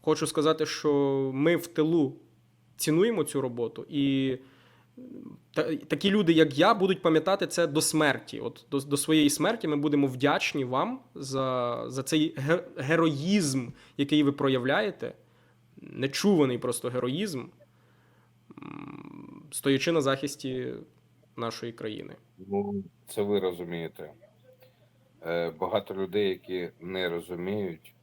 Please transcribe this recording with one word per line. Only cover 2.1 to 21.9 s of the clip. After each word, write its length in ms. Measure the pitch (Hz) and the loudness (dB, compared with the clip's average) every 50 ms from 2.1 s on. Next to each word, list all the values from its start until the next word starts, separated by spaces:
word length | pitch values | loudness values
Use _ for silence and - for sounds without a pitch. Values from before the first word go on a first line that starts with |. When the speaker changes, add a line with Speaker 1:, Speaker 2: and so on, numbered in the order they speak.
| - - _ _ _ _ _ _ _ _ _ _ _ | -2 -10 _ _ _ _ _ _ _ _ _ _ _
Speaker 1:
цінуємо 480 | - - 160 151 165 202 240 233 185 151 | -4 0 2 4 4 4 4 2 0 -2
цю 160 | 147 - 143 | -2 -2 -2
роботу, 460 | 131 127 117 120 117 113 - - - - | -2 -2 -2 -4 -4 -4 -6 -10 -12 -6
і 480 | - 139 139 139 135 135 135 135 127 127 - - _ _ _ _ _ _ _ _ _ 240 254 254 - - - - - - _ _ - | -2 0 2 2 2 2 0 0 -2 -4 -8 -20 _ _ _ _ _ _ _ _ _ -20 -20 -18 -16 -16 -16 -18 -20 -20 _ _ -4
та-, 220 | - 156 - 160 | -2 -2 -2 -4
такі 340 | 147 - - 156 139 - 202 | -6 -2 -4 -4 0 2 2
люди, 220 | 196 214 196 160 | 4 4 4 6
як 260 | 165 156 160 147 131 139 | 8 6 6 6 6 4
я, 160 | 170 208 233 | 6 6 6
будуть 280 | 202 185 190 190 185 | 4 4 2 2 2
пам'ятати 440 | - 170 160 160 156 185 196 196 185 | 2 4 4 4 4 2 0 0 0
це 200 | 147 - - 170 | -2 0 0 0
до 140 | 156 143 156 | 2 2 0
смерті. 600 | 147 - - 156 151 143 127 117 - - - 113 | 0 2 2 4 4 4 2 0 -4 -12 -12 -8
От 260 | 117 113 - - - _ | -8 -8 -10 -12 -10 _
до, 100 | 135 139 | -4 -4
до 160 | 139 147 143 | -2 0 -2
своєї 340 | 139 - - 160 156 147 143 | -2 2 4 4 6 6 4
смерті 380 | - - 175 196 233 233 - 160 | 4 2 0 0 0 -2 -2 -2
ми 80 | 147 | -2
будемо 300 | 143 143 156 143 143 139 | 0 0 2 2 2 2
вдячні 580 | 135 127 127 139 139 156 - - - - 147 131 | 2 0 0 2 2 2 2 0 -2 -2 -2 -4
вам 360 | 123 127 135 170 226 254 262 - _ _ | 0 0 0 0 -2 -4 -10 -14 _ _
за, 680 | - 139 131 135 135 131 131 127 127 120 120 120 120 113 123 | -12 -10 -6 -4 -2 -2 0 0 0 -2 -2 -2 -4 -6 -6
за 140 | 123 135 | -6 -6
цей 320 | 127 - 165 156 151 170 - | -2 0 2 2 2 0 -2
ге-, 280 | - 135 147 165 180 - - - | -4 0 0 0 0 0 -10 -10
героїзм, 920 | - 131 131 160 165 165 160 147 135 147 180 202 208 170 143 135 135 120 113 - - - - _ | -8 0 2 2 4 4 2 2 0 0 2 2 2 2 2 0 -2 -4 -6 -12 -16 -20 -14 _
який 260 | - 143 143 156 151 | -4 0 2 4 4
ви 100 | 147 139 | 4 4
проявляєте, 800 | 139 143 143 135 131 127 120 131 143 190 220 202 - - 113 - - _ _ _ _ _ _ _ _ _ _ _ _ - | 2 2 2 2 2 2 2 0 0 0 0 -2 -6 -6 -10 -10 -10 _ _ _ _ _ _ _ _ _ _ _ _ -20
нечуваний 760 | - - - - 127 135 139 - - 208 196 156 147 127 123 113 | -18 -14 -6 -4 -4 -4 -2 2 2 4 6 6 6 4 2 0
просто 300 | 120 123 117 - - 127 | -2 -2 -4 -2 -4 -4
героїзм, 520 | 113 127 123 127 131 170 214 208 156 127 - - - _ - _ _ _ _ _ _ _ _ _ _ _ _ _ _ _ _ _ - - | -4 -2 -2 -2 -2 -2 -4 -4 -6 -8 -10 -12 -18 _ -20 _ _ _ _ _ _ _ _ _ _ _ _ _ _ _ _ _ -20 -16
м, 800 | - 50 50 50 50 - - 50 50 50 50 - - - - - - - | -16 -14 -14 -14 -14 -14 -16 -16 -16 -18 -18 -18 -18 -20 -20 -20 -18 -12
стоячи 420 | - - - 143 139 135 - 170 | -12 -2 2 2 2 2 2 2
на 80 | 165 160 | 2 2
захисті 720 | 139 139 135 135 - 143 - - - 131 127 127 123 127 123 - - - _ _ _ _ _ _ _ _ _ | 2 2 0 0 -4 -8 -8 -8 -8 -6 -6 -6 -6 -6 -8 -10 -14 -18 _ _ _ _ _ _ _ _ _
нашої 360 | - 117 117 - - - 117 | -6 -6 -6 -6 -6 -10 -10
країни. 440 | 113 - 113 110 | -10 -8 -8 -8